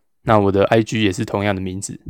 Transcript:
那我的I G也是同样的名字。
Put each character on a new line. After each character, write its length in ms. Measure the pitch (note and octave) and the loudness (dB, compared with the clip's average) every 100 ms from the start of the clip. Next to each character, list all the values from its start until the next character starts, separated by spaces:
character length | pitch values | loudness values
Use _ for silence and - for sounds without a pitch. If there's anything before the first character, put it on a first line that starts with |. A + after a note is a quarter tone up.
| _ _ | _ _
那 140 | - G#2+ | 2 4
我 140 | G2 | 4
的 140 | G2 G2 | 2 2
I 180 | A2+ | 2
G 180 | A2 A2 | 0 0
也 120 | G#2 | -2
是 100 | F#2 | -2
同 220 | A2 G#2 G#2 | -4 -2 -2
样 100 | F#2+ | -2
的 60 | |
名 180 | F#2 F#2+ | -6 -8
字。 220 | - - | -12 -14